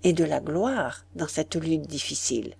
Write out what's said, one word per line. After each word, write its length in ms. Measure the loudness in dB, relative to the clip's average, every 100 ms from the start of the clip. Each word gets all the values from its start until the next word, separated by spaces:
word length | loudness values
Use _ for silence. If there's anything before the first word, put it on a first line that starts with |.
et 100 | 4
de 120 | 4
la 160 | 4 2
gloire 680 | 0 0 0 0 -2 -6 -14
dans 140 | -6 -4
cette 260 | -2 -2
lutte 320 | -2 0 0 0
difficile. 720 | -6 -4 -4 -2 -2 -4